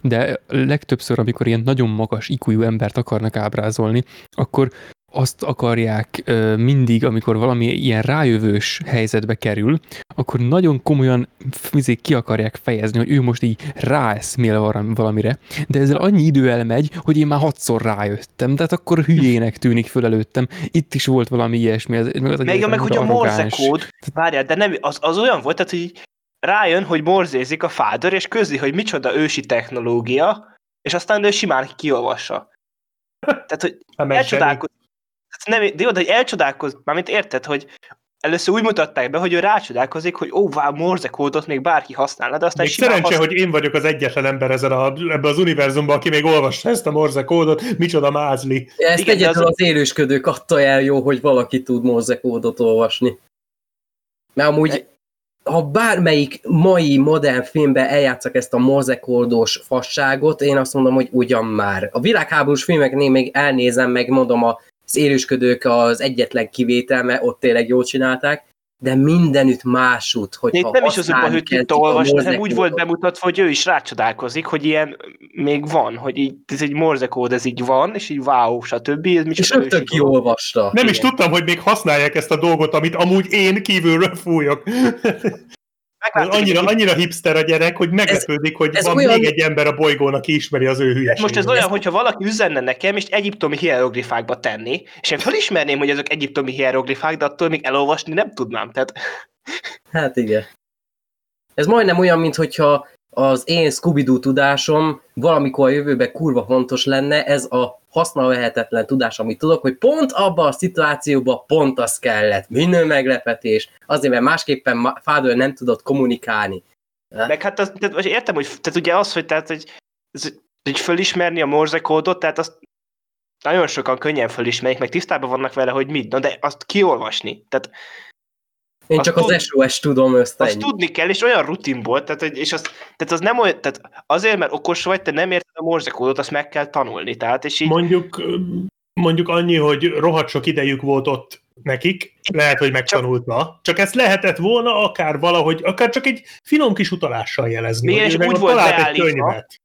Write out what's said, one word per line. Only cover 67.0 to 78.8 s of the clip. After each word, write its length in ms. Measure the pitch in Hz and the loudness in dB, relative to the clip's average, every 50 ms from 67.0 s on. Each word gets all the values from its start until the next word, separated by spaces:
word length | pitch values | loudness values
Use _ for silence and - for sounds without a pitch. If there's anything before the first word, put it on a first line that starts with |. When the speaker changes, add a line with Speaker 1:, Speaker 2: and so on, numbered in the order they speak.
| 123 | 0
Speaker 4:
mert 200 | 123 123 127 123 | 0 -2 0 -2
ott 160 | 123 117 _ | -2 -2 _
tényleg 280 | - 123 117 117 117 | 0 2 2 2 2
jól 160 | 117 123 127 123 | 2 2 0 0
csinálták, 600 | - - 131 131 131 127 127 - 143 151 147 _ _ _ _ _ _ _ _ | 0 -2 -2 0 0 -2 0 -2 -2 -2 -4 _ _ _ _ _ _ _ _
de 160 | 127 131 131 | -4 0 2
mindenütt 680 | 135 139 151 165 175 170 156 135 139 135 131 127 123 - | 4 4 4 4 4 4 4 4 4 4 4 2 2 0
másút, 720 | 127 123 127 127 127 123 120 - - - 117 104 95 - | 0 2 2 4 2 2 0 -2 -4 -4 -4 -6 -6 -8
hogyha 260 | - - 117 110 180 | -4 -2 0 0 0
Speaker 2:
De 60 | 180 | 0
itt 60 | 220 - | 2 2
nem 100 | 254 254 | 2 2
is 60 | 294 | 2
az, 60 | - | 0
Speaker 4:
használni 380 | 190 170 165 139 127 127 - 165 | 0 -2 0 0 2 2 2 0
Speaker 2:
hogy 100 | 160 160 | -2 -2
ki 60 | - | 0
Speaker 4:
kezdik 180 | 135 127 127 | -2 -2 0
Speaker 2:
tudta 140 | - 156 147 151 | 2 2 4 4
Speaker 4:
a 40 | |
Speaker 2:
olvasni, 240 | 156 151 - 139 139 143 | 4 4 2 2 4 2
Speaker 4:
Morse 120 | 143 - | 2 2
Speaker 2:
hanem 140 | - - - | 0 0 0
úgy 140 | 208 214 - | -2 -2 0
volt 140 | 180 185 170 | 0 0 0
Speaker 4:
kódot. 160 | 165 170 170 | 0 -2 -2
Speaker 2:
bemutatva, 400 | 170 170 165 180 180 175 - 185 | -2 -2 0 0 -2 -2 0 -2
hogy 140 | 180 175 185 | -2 0 2
ő 100 | 196 165 | 2 2
is 160 | 143 135 - | 2 0 0
rácsodálkozik, 800 | 180 170 143 - - 131 113 110 117 113 - - 123 120 160 156 | 2 0 0 -2 -6 -4 -2 -2 -2 -2 -4 -8 -6 -6 -6 -6
hogy 200 | - - 151 147 | -4 -6 -2 0
ilyen 300 | 156 156 151 156 147 - - - - - _ - - _ | 0 0 0 0 -2 -6 -18 -20 -20 -20 _ -20 -18 _
még 360 | - 135 143 147 143 151 151 | -4 -2 0 0 -2 -2 0
van, 280 | 156 156 117 110 117 | 0 0 0 0 -4
hogy 200 | 117 127 135 - | -6 -8 -6 -4
így, 180 | 139 139 135 - - _ | -2 -4 -4 -4 -12 _
ez 160 | - 135 139 | -10 -6 -4
egy 120 | 151 143 143 | -4 -4 0
Morse 340 | 151 165 160 147 135 127 | 0 2 2 2 0 -2
kód, 260 | 123 - 127 123 123 123 | -4 -2 -4 -2 -2 -2
ez 120 | 123 - | -2 -2
így 200 | 131 120 120 123 | -4 -6 -4 -2
van, 300 | 123 131 131 147 190 220 | 2 2 2 2 0 -2
és 140 | 202 - - | -8 -8 -8
így 100 | 151 143 | -8 -4
wow, 420 | 127 139 135 123 120 113 120 120 | 0 2 2 2 2 2 0 -4
stb. 440 | 113 - - 120 | -4 -6 -6 -4